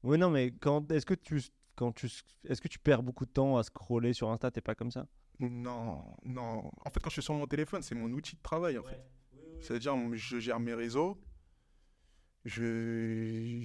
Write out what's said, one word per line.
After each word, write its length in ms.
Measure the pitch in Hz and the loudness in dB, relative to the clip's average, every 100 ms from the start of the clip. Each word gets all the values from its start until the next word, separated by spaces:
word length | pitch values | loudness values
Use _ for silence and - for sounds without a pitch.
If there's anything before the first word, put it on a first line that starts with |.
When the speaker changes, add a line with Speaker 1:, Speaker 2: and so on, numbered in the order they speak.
Speaker 1:
Oui, 120 | 123 160 | 4 6
non, 140 | 180 | 8
mais 220 | 143 127 | 6 4
quand, 380 | - 143 147 147 | 2 2 2 2
est-ce 120 | 156 | 0
que 80 | - | 2
tu, 300 | 185 - 151 - _ _ | 0 0 -2 -4 _ _
quand 180 | - 120 | -2 -2
tu, 140 | 113 120 - - _ | -2 -6 -8 -18 _
est-ce 180 | - 127 | -4 -2
que 60 | - | -4
tu 100 | - | 0
perds 240 | 147 127 | 6 6
beaucoup 240 | 127 - 127 | 6 -4 -2
de 40 | |
temps 260 | - 135 127 | 4 6 4
à 60 | |
scroller 480 | 107 - - 117 120 | 2 -4 0 2 4
sur 160 | 120 110 | 2 0
Insta ? 200 | 110 127 | 0 -2
T'es 80 | 113 | -2
pas 140 | - 110 | -4 -4
comme 160 | 117 | -4
ça ? 140 | - - - _ - | -6 -10 -14 _ -6
Speaker 2:
Non, 640 | 123 120 123 120 113 - - - | -4 -4 -6 -4 -6 -6 -10 -12
non. 460 | - 127 117 113 - - | -10 -6 -6 -6 -8 -10
En 60 | 147 | -4
fait, 100 | - | -2
quand 100 | 160 | -2
je 40 | |
suis 80 | 147 | -4
sur 120 | 131 | -2
mon 140 | 147 143 | -2 -2
téléphone, 340 | 147 151 190 | -2 -2 -4
c'est 140 | - 120 | -6 -4
mon 140 | 113 | -4
outil 240 | 131 - - | -4 -6 -10
de 60 | |
travail, 360 | - 160 175 123 | -4 -2 0 -2
en 60 | |
Speaker 1:
Ouais. 60 | - | -4
Speaker 2:
fait. 100 | - - - _ | -12 -14 -20 _
Speaker 1:
Oui, 80 | - | -20
oui, 80 | 160 160 | -18 -12
oui. 20 | |
Speaker 2:
C'est-à-dire, 360 | - 120 135 135 120 | -4 -4 0 0 0
je 240 | 113 117 120 | -4 -4 -4
gère 220 | 113 117 | -2 -2
mes 120 | 117 | -2
réseaux. 480 | 117 117 127 175 202 - - _ _ _ _ _ _ _ _ _ _ | -2 0 2 0 -2 -14 -20 _ _ _ _ _ _ _ _ _ _
Je, 1120 | 120 113 117 113 113 117 113 110 113 113 117 117 | -8 -2 0 0 0 -2 -2 -2 -2 -4 -4 -6